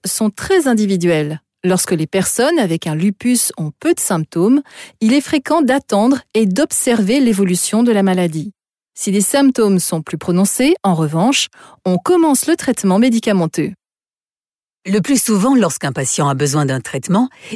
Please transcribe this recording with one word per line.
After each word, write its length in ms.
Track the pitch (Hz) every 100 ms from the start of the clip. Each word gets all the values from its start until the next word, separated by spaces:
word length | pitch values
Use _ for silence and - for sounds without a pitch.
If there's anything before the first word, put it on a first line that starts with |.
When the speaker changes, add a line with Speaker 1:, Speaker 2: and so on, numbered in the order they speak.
| 277
Speaker 1:
sont 240 | - 214
très 380 | - - 381 277
individuels. 760 | 226 208 190 175 156 151 156 - _
Lorsque 280 | 180 180 -
les 160 | 170 156
personnes 500 | 190 185 - 262 339
avec 300 | 190 165 165
un 80 | 156
lupus 560 | 202 196 240 247 - -
ont 140 | 151 -
peu 140 | 311
de 60 | 349
symptômes, 640 | - 170 156 170 196 285 - - - _
il 120 | 220
est 80 | 277
fréquent 400 | - 311 - 320
d'attendre 600 | 254 277 - 202 233 269 -
et 120 | 214 214
d'observer 760 | 190 320 - 262 233 196 269
l'évolution 640 | 247 196 190 180 - 214
de 80 | 240
la 100 | 208
maladie. 520 | 196 185 175 156 170 - _ _ _ -
Si 160 | 208
les 100 | 196
symptômes 580 | 202 277 277 254 214 185
sont 220 | - 165
plus 160 | - 160
prononcés, 580 | - 175 202 - 269 370
en 120 | 196 160
revanche, 520 | 156 160 220 269 - - - - 185
on 120 | 180
commence 500 | - 359 320 269 -
le 100 | 339
traitement 420 | - 240 196 190
médicamenteux. 720 | 254 226 220 196 160 - 147 - _ _ _ _ _ _ _ _ _ _ 190
Speaker 2:
Le 140 | 208
plus 220 | - 277
souvent, 340 | - 208 240 262
lorsqu'un 380 | 180 - 143
patient 340 | 139 131 - 143
a 60 |
besoin 320 | 135 143 147 139
d'un 160 | 131
traitement, 480 | - 135 - 190 254 - -